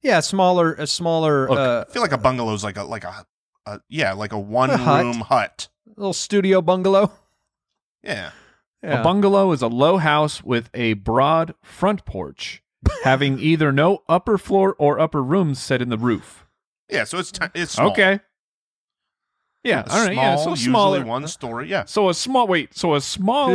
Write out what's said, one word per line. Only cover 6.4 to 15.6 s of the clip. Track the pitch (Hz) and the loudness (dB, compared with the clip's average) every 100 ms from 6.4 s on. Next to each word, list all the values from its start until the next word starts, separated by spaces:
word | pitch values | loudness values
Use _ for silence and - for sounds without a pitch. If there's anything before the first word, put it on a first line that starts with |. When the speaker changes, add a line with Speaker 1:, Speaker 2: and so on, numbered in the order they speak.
| 190 190 | 4 2
Speaker 1:
bungalow. | 170 185 185 196 208 - _ _ _ _ _ _ _ _ | 2 0 2 4 2 -2 _ _ _ _ _ _ _ _
Speaker 3:
Yeah. | - 113 82 - _ _ _ _ | -10 -8 -10 -16 _ _ _ _
Speaker 1:
Yeah. | 175 135 | -6 -2
Speaker 2:
A | |
bungalow | 135 196 202 196 190 | 0 2 4 4 2
is | 147 | 0
a | 120 | -2
low | 120 147 190 | 2 4 4
house | 156 147 151 - | 2 2 0 -4
with | - 120 117 | -4 -4 -4
a | 120 117 | -4 -2
broad | 107 98 117 139 165 165 - | -2 0 2 2 2 -2 -8
front | - - 190 208 | -20 -2 -2 -2
porch, | - 98 76 - - - _ _ | -8 -10 -12 -12 -14 -16 _ _
Speaker 1:
<laughs> | - 605 | -4 0
Speaker 2:
having | 135 131 139 131 | 0 2 2 0
either | 151 160 151 | 2 2 2
no | 135 165 202 - | 4 2 2 0
upper | 175 - 202 | 0 2 -2
floor | - 196 190 - | 2 2 2 2
or | 147 139 | 0 2
upper | 160 151 | 0 0
rooms | 131 190 165 | 0 2 0
set | 131 | -2